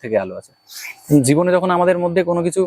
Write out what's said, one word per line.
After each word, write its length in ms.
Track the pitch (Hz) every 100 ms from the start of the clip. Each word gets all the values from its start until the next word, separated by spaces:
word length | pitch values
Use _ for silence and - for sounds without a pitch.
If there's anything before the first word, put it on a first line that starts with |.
থেকে 180 | 123 107
আলো 160 | 95 90
আছে। 160 | - _ _ - - - - 147
জীবনে 300 | 127 147 180
যখন 180 | 180 185
আমাদের 280 | 175 175 180
মধ্যে 220 | 175 170
কোনো 160 | 170 175
কিছু, 200 | 170 190